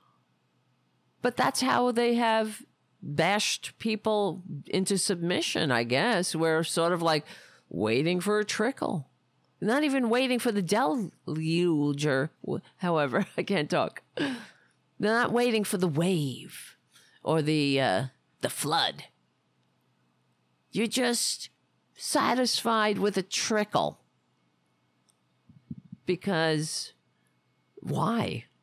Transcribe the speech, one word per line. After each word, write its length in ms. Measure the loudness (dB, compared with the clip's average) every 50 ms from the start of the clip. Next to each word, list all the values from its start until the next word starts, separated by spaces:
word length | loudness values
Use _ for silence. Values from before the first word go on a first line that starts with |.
| _ _ _ _ _ _ _ _ _ _ _ _ _ _ _ _ _ _ _ _ _ _ _ -4
But 140 | -4 -2 0
that's 240 | 2 0 0 2 0
how 300 | 0 2 4 4 2 2
they 240 | 2 2 2 2 2
have 480 | 2 2 2 2 2 0 -2 -6 -12 -18 _ _ _ _ _ _ -14
bashed 760 | -10 -6 0 2 2 4 4 2 2 0 -2 -4 -6 -14 -14 -6
people 640 | -2 -2 -2 0 0 0 2 2 2 0 -2 -4 -10 -12 -12 -12 -8
into 320 | -2 0 0 2 2 0 0
submission, 720 | 0 0 -2 0 0 0 0 0 -2 -2 -2 0 0 2
I 140 | 2 2 2
guess. 500 | 2 2 2 2 2 2 0 0 -2 0
We're 300 | 0 2 2 2 2 0
sort 280 | 0 0 0 2 2
of, 100 | 2 2
like, 220 | 2 2 2 2 0 -4 -20 -20 -20 -20 -20 _ _ -10
waiting 520 | -4 -2 0 2 2 2 2 2 0 0
for 180 | 0 0 0 0
a 60 | 0
trickle. 640 | -2 -2 -2 -2 -2 -2 -2 -4 -4 -4 -4 -6 _ _ _ _ _ _ _ _ _ _ -4
Not 240 | -2 0 2 2 2
even 240 | 2 0 0 2 2
waiting 300 | 2 2 2 2 0 0
for 140 | 0 0
the 100 | 0 0
deluge, 1400 | 0 2 2 2 2 2 0 -2 -4 -6 -8 _ -10 -6 -6 -2 0 0 2 2 2 2 2 2 2 0 0 0 0
or 240 | 0 2 0 0 -2 _ -12 -8 -6
wh-, 140 | -6 -6 -8 -12 _ -6
however, 480 | -2 0 0 2 0 2 0 0 -2 -2
<laughs> 40 | -4
I 60 | -6
can't 260 | -4 -2 0 -2 0 0
talk. 340 | 0 0 0 0 -4 -12 _ _ -6
They're 180 | -4 -4 -4 -4 -8 -12 -18 -20 _ _ _ _ _ _ _ _ -2
not 320 | 0 0 2 2 0 2
waiting 320 | 2 2 2 2 2 0 0
for 140 | 0 0 0
the 100 | 0 0
wave 880 | 2 0 0 2 2 0 0 -2 -4 -8 -12 -16 -18 -18 -20 -20 -20 _ _ _ _ -20 -20 _ _ _
or 200 | -2 0 0 0
the, 380 | 2 2 2 2 2 2 2 2
uh, 240 | 2 2 2 2 0 -4 _ _ _ _ _ -6
the 100 | -6 -6
flood. 540 | -4 -4 -4 -2 0 0 0 0 -4 -6 -16 -20 _ _ _ _ _ _ _ _ _ _ _ _ _ _ _ _ _ _ _ _ _ _ _ _ _ _ _ _ _ _ _ _
You're 140 | -2 -2 -2
just 640 | 0 0 0 0 0 0 0 -2 -4 -4 -6 -10 -18 _ _ _ _ _ _ _ _ _
satisfied 1000 | -12 -8 -2 0 2 2 2 2 2 2 0 0 -2 0 0 0 2 2 2 0 2
with 180 | 0 0 0
a 60 | 0
trickle. 760 | -4 -2 -4 -4 -2 0 0 0 0 0 0 0 0 0 -4 _ _ _ _ _ _ _ _ _ _ _ _ _ _ _ _ _ _ _ _ _ _ _ _ _ _ _ _ _ _ _ -20 -20 _ -16 -16 -16 _ -20 -20 -10 -2
Because 840 | -2 -2 -2 0 -2 0 2 2 2 2 0 -2 -4 -6 -8 -8 -10 -16 _ _ _ _ _ _ _ _ _ _ _ _ _ _ _ -20
why? 680 | -14 -8 -4 -2 0 0 0 0 0 -2 -2 -4 -6 -10 _ _ _